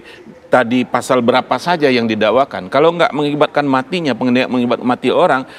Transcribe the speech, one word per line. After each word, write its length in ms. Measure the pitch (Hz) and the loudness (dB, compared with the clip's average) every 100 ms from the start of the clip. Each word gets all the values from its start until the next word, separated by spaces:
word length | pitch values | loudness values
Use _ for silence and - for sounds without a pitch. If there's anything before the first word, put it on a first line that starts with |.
| - - - - - | -6 -20 -20 -20 0
tadi 320 | 127 117 127 117 | 0 2 -2 0
pasal 400 | 123 - 127 117 | -4 0 0 2
berapa 320 | 123 123 127 | 0 0 -4
saja 320 | 175 175 143 | -2 0 2
yang 160 | 123 117 | 2 0
didakwakan, 640 | 107 107 120 139 95 92 | 0 2 2 0 -4 -2
kalau 240 | 135 165 | 2 2
nggak 160 | 170 165 | 2 -2
mengakibatkan 560 | 143 143 147 143 147 143 | 0 -4 0 0 0 0
matinya, 480 | 131 131 175 151 | -2 -2 -6 -4
penganiayaan 400 | 113 127 123 117 | -2 0 0 0
mengakibatkan 320 | 123 120 117 123 | -2 -2 -2 -2
mati 240 | 123 127 | -2 0
orang, 400 | 117 170 131 - | 2 2 0 -4